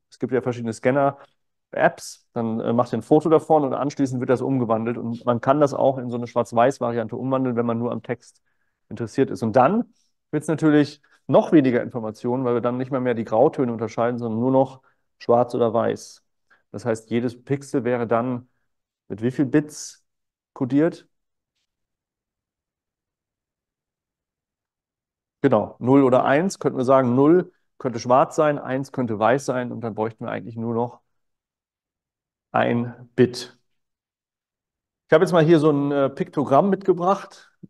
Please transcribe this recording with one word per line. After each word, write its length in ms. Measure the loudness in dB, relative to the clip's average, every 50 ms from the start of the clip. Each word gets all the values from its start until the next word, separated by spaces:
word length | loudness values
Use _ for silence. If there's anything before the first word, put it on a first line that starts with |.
| _ _
es 80 | -10 _
gibt 140 | -6 -4 -2
ja 80 | -2
verschiedene 320 | -2 -4 -6 -6 -6 -8 -8
Scanner-Apps, 1600 | -2 -2 0 2 2 0 0 -2 -4 -12 _ _ _ _ _ _ _ _ _ -2 0 0 0 0 -4 -10 -18 -20 -20 _ _ _
dann, 280 | -6 -4 -4 -4 -4
äh, 120 | -4 -2 0
macht 200 | 0 0 -2 -4
ihr 60 | -6
ein 40 | 0
Foto 260 | 2 2 2 4 4
davon 360 | 2 2 2 2 2 2 2
und 80 | 0 -2
anschließend 480 | -4 -4 -4 -2 -4 -4 -4 -2 -4
wird 100 | -2 0
das 120 | 0 0 0
umgewandelt. 560 | -2 -2 -2 0 0 -2 -2 -2 -4 -6 -6
Und 260 | -6 -8 -8 -4 -2
man 160 | -2 -2 0
kann 200 | 0 0 2 2
das 140 | 2 0 0
auch 240 | 0 0 0 0 -2
in 120 | -6 -8
so 60 | -8
eine 100 | -8 -8
Schwarz-Weiß-Variante 920 | -4 -4 -4 -4 -2 2 2 2 2 2 -2 -4 -4 -4 -4 -6 -6 -8
umwandeln, 400 | -8 -6 -4 -4 -2 -2 -2 -2
wenn 100 | -2 -2
man 120 | -2 -2 -4
nur 140 | -4 -6 -6
am 100 | -8 -8
Text 400 | -8 -10 -10 _ -18 _ _ _ _ _ _ _ _ _ _ _ _
interessiert 420 | -10 -10 -8 -6 -2 -2 0 0
ist. 120 | -2 -4 -4
Und 140 | 0 4
dann 380 | 4 4 4 4 0 -2 -6 _ _ _ _ _ _ _ _
wird's 180 | -6 -6 -4 -4
natürlich 520 | -2 0 2 4 4 4 2 0 -4 -12 _ _ _ _ _
noch 260 | 2 2 2 4 6 6
weniger 300 | 6 6 6 2 0 -2
Informationen, 640 | -4 -8 -8 -8 -8 -10 -6 -4 -4 -4 -2 -2
weil 100 | 0 0
wir 60 | 0
dann 160 | 0 -2 -2
nicht 140 | -4 -6 -4
mehr, 100 | -4 -2
mehr 140 | -2 -2 -2
die 100 | -2 -4
Grautöne 480 | -2 2 4 4 4 4 0 -2 -2 -2
unterscheiden, 460 | -4 -6 -6 -2 -2 -2 -2 -2 -4
sondern 220 | -6 -4 -4 -2
nur 100 | 0 2 2
noch 300 | 2 2 0 -4 -12 _ _ _ _ _ _ _ _
schwarz 360 | 0 2 2 2 2 0 0
oder 180 | -2 -2 0 0
weiß. 500 | 0 0 -2 -4 -6 -10 -18 -20 _ _ _ _ _ _ _ _ _ _ _ -16
Das 120 | -8 -6
heißt, 240 | -4 -4 -4 -6 _
jedes 320 | -4 -4 -4 -4 -6 -10 _
Pixel 420 | -6 -6 -6 -6 -6 -4 -4 -2
wäre 220 | -2 -2 -2 -2
dann 420 | -2 -2 -2 -2 -4 -6 -8 -10 _ _ _ _ _ _ _ _ _ _ _ _ -14
mit 140 | -10 -6 -4
wie 80 | -4
viel 160 | -2 -2 -2
Bits 580 | 0 0 0 0 -2 -8 -16 -18 -18 -20 _ _ _ _ _ _ _ _ _ _ _ _
kodiert? 560 | -8 -4 -2 0 2 2 0 -2 -6 -14 _ _ _ _ _ _ _ _ _ _ _ _ _ _ _ _ _ _ _ _ _ _ _ _ _ _ _ _ _ _ _ _ _ _ _ _ _ _ _ _ _ _ _ _ _ _ _ _ _ _ _ _ _ _ _ _ _ _ _ _ _ _ _ _ _ _ _ _ _ _ _ _ _ _ _ _ _ _ _ _ _ _ _ _ _ _ _
Genau, 360 | 2 2 4 2 2 -2 -6 -4
null 240 | 2 4 6 6 6
oder 200 | 6 4 4 4
eins, 340 | 2 2 2 0 -2 -4 -4
könnten 200 | -4 -4 -2 -2
wir 60 | 2
sagen, 300 | 4 4 4 4 4 2
null 380 | 4 6 6 6 4 2 -2 -8 _ _ _ _ -10
könnte 220 | -8 -8 -8 -6
schwarz 340 | 0 2 2 4 2 2 0
sein, 240 | 0 0 0 0 -2
eins 340 | -6 -6 -6 -6 -6 -6 -6
könnte 260 | -6 -4 -4 -2 0
weiß 260 | 0 2 2 0 -2
sein 280 | -4 -4 -4 -6 -6 -8
und 100 | -10 -10
dann 120 | -8 -6
bräuchten 300 | -6 -6 -6 -6 _ -10
wir 60 | -10
eigentlich 260 | -8 -10 -10 -12 -12
nur 180 | -8 -8 -4 -4
noch 260 | -4 -4 -6 -8 -14 _ _ _ _ _ _ _ _ _ _ _ _ _ _ _ _ _ _ _ _ _ _ _ _ _ _ _ _ _ _
ein 440 | -4 -2 0 0 -2 -2 -4 -6 -10 -16 -20 -6 _
Bit. 440 | 2 2 2 0 -6 -14 -14 -18 _ _ _ _ _ _ _ _ _ _ _ _ _ _ _ _ _ _ _ _ _ _ _ _ _ _ _ _ _ _
Ich 60 | _ 4
habe 100 | 4 4
jetzt 100 | 4 4
mal 120 | 4 6
hier 140 | 6 6 6
so 120 | 6 4
ein, 220 | 2 2 0 0 0
äh, 160 | 0 0 0
Piktogramm 640 | -2 -6 -8 -6 -4 -4 -2 2 2 4 4 2
mitgebracht, 800 | 0 0 0 0 0 0 0 0 -2 -2 -4 -12 -20 -20 -20 _ _ _ -20